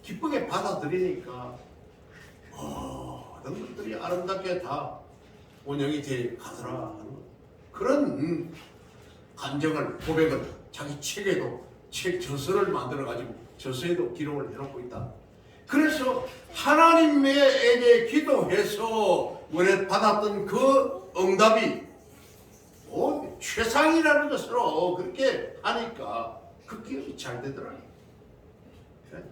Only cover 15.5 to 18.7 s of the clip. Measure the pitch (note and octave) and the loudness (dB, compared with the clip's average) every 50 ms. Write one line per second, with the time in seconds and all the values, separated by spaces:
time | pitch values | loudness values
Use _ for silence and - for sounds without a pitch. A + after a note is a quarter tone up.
15.5 | - - - - B3+ C#4+ D#4 D4+ D4+ D4 C4 C4 B3+ - - - - - - - | -20 -20 -10 -2 2 2 2 2 2 0 -2 -2 -2 -2 -6 -8 -12 -16 -20 -14
16.5 | - - - - D4 D#4 - E4 E4 E4 E4 D4+ D4 C#4+ C4+ C4+ C4+ C#4+ C#4 C4 | -10 -4 2 4 6 8 8 8 10 8 8 6 6 4 4 4 6 6 6 6
17.5 | B3+ B3+ A#3 A#3+ A#3+ A#3+ A#3+ A#3+ A#3 A3 - - C#4 D4+ D4+ D4 C4+ - - - | 6 6 6 6 6 6 8 8 8 8 6 2 0 0 2 4 2 2 2 2
18.5 | F3+ G#3 - - | 2 2 0 0